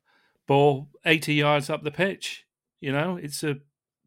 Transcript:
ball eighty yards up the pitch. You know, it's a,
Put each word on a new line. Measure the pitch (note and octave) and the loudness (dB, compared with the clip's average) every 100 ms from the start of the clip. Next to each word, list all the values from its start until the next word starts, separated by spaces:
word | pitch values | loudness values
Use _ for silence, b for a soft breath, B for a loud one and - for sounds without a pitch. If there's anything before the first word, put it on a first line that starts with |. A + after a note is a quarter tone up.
| _ _ _ _ - | _ _ _ _ 0
ball | C#3 D3 C3+ D3 - F3 | 4 4 4 -4 -6 0
eighty | D#3+ D3 | 2 2
yards | D3 D3 D3 C#3+ | 0 2 2 0
up | D#3 | -6
the | D3+ | -6
pitch. | D3 F#3+ F3+ - - _ _ _ _ | -2 -2 -4 -10 -14 _ _ _ _
You | C#3+ | -4
know, | C#3 E3+ F3+ | -2 -2 -6
it's | D3 C#3+ | -8 -8
a, | D#3 C#3+ - _ _ _ | -6 -6 -10 _ _ _